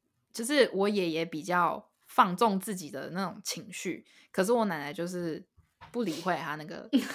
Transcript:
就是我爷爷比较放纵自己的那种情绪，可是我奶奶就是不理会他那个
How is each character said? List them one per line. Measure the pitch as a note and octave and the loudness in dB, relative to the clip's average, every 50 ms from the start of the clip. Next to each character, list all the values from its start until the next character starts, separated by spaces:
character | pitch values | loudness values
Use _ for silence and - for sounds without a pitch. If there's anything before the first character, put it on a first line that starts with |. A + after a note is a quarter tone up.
| _ _ _ _ _ _ | _ _ _ _ _ _
就 | _ - A#3 | _ -8 -4
是 | A#3+ D4+ C#4+ A#3+ - | 2 4 4 4 4
我 | - F#3+ G3 G#3 | 4 2 2 2
爷 | G#3 G3+ F3+ E3+ | 2 2 0 0
爷 | D#3 D#3+ E3 | 0 -2 -2
比 | E3 - D#3 | -2 -4 -6
较 | D#3+ F3+ F3 F3+ F3 D#3 - - - _ _ _ _ | -4 0 2 2 2 2 0 -2 -8 _ _ _ _
放 | - - - A#3 F#3 F3+ | 0 6 6 6 6 6
纵 | - A#3+ A3 G3 F#3+ | 4 4 4 4 0
自 | F#3+ A3 G3 | -2 -4 -8
己 | F#3 D#3+ C#3+ | -8 -8 -10
的 | - - D3 C#3 | -10 -10 -10 -6
那 | D#3+ F#3 G3 | -6 -6 -6
种 | E3+ - G#3+ - | -6 -6 -8 -8
情 | - - F3 G#2+ - | -8 -8 -8 -10 -12
绪， | - - - F#3 C3 - - _ _ - - _ | -12 -8 -6 -6 -6 -6 -12 _ _ -20 -20 _
可 | - - | 0 0
是 | F#3 G#3 | 2 4
我 | A#3+ A#3 A3 | 4 2 2
奶 | G3+ E3+ D3+ | 0 -2 -4
奶 | D3 C#3+ | -6 -8
就 | D3 - E3+ | -6 -6 -6
是 | F3 F#3 F3+ F3 E3 D3+ - F#3+ _ _ - _ _ _ _ - - | -6 -4 -6 -4 -6 -6 -8 -12 _ _ -20 _ _ _ _ -20 -8
不 | - A#3+ | -4 -2
理 | A#3 B3+ D#4 E4+ | -2 -2 -4 -2
会 | - - F3 | -2 -2 -2
他 | C#3+ D#3+ C#3+ D3+ | -2 -4 -6 -8
那 | D#3 D3+ | -8 -8
个 | D#3+ E3 D3+ - - - B3 G3+ - | -12 -12 -12 -4 2 2 2 2 2